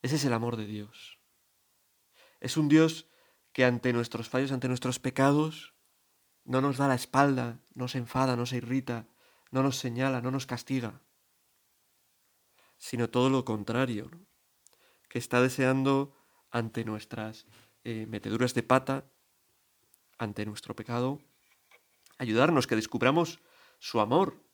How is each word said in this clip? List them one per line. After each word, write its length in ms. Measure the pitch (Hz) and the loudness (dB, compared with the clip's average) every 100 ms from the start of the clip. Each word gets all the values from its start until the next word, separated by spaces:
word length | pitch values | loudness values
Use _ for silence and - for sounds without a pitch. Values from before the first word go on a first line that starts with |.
Ese 120 | 131 147 | -2 0
es 100 | 135 | 0
el 80 | |
amor 220 | 117 117 117 | 0 -2 -4
de 100 | 104 | -8
Dios. 540 | 107 104 - - - _ _ _ _ _ _ _ _ _ _ _ _ | -10 -12 -18 -20 -20 _ _ _ _ _ _ _ _ _ _ _ _
Es 180 | 127 - | -4 0
un 120 | 151 | 6
Dios 380 | 156 160 160 - _ _ _ _ | 8 6 2 -14 _ _ _ _
que 120 | - 127 | 2 2
ante 280 | 120 127 | 4 0
nuestros 360 | 120 117 113 113 | 0 -2 -6 -4
fallos, 220 | 127 139 | -2 -2
ante 160 | 135 127 | -2 -2
nuestros 300 | 127 127 123 | -2 -4 -4
pecados, 800 | 131 127 135 147 156 156 - _ _ _ _ _ _ _ | -4 2 4 4 0 -4 -18 _ _ _ _ _ _ _
no 160 | - 131 | -4 0
nos 180 | 139 131 | 0 0
da 100 | 139 | 0
la 80 | 123 | 0
espalda, 640 | - 131 143 131 120 120 _ - | 0 2 4 2 -4 -8 _ -8
no 120 | 123 | -6
se 120 | 135 | -6
enfada, 360 | 117 131 131 120 | -4 0 0 0
no 120 | 120 | -2
se 100 | 123 | -4
irrita, 500 | 117 131 127 120 110 _ _ _ _ | -2 -4 -2 -8 -8 _ _ _ _
no 100 | 131 | 0
nos 160 | 135 131 | 0 0
señala, 420 | 127 120 131 127 | -4 -2 -2 -2
no 120 | 123 | -2
nos 160 | 135 131 | -4 -6
castiga, 560 | 120 - 135 117 - _ _ _ _ _ _ _ _ _ _ _ _ _ _ _ _ _ _ | -10 -4 -4 -4 -12 _ _ _ _ _ _ _ _ _ _ _ _ _ _ _ _ _ _
sino 340 | - 117 117 | -8 -4 0
todo 180 | 123 127 | 2 2
lo 160 | 131 127 | 2 0
contrario, 640 | 110 101 117 131 107 113 | -6 -4 -2 -2 -4 -10
¿no? 140 | 170 190 _ _ _ _ _ _ _ _ | -18 _ _ _ _ _ _ _ _ _
Que 120 | 120 | -8
está 200 | - 123 | 0 2
deseando, 760 | 127 131 127 135 135 139 139 _ _ _ _ | 2 4 2 4 4 2 0 _ _ _ _
ante 340 | 120 113 113 | -6 -4 -6
nuestras, 600 | 110 107 - 113 110 110 - - _ _ | -6 -8 -10 -10 -10 -12 -20 -20 _ _
eh, 240 | - 110 110 | -10 -8 -8
meteduras 480 | 110 101 110 123 123 | -8 -4 0 0 0
de 80 | |
pata, 420 | - 131 131 135 - _ _ _ _ _ _ _ _ _ _ _ | 2 2 2 -6 -8 _ _ _ _ _ _ _ _ _ _ _
ante 300 | 113 104 104 | -8 -6 -8
nuestro 280 | 104 - 117 | -8 -12 -12
pecado, 460 | 113 120 127 143 _ _ _ _ _ _ _ _ _ _ | -6 -2 -2 -4 _ _ _ _ _ _ _ _ _ _
ayudarnos, 480 | 123 110 147 156 123 | 0 4 4 4 2
que 100 | 113 | 0
descubramos 640 | 110 117 123 151 165 - _ _ _ _ | -2 0 2 4 0 -4 _ _ _ _
su 220 | - 117 | -4 0
amor 440 | 104 143 190 - _ | 2 4 2 -2 _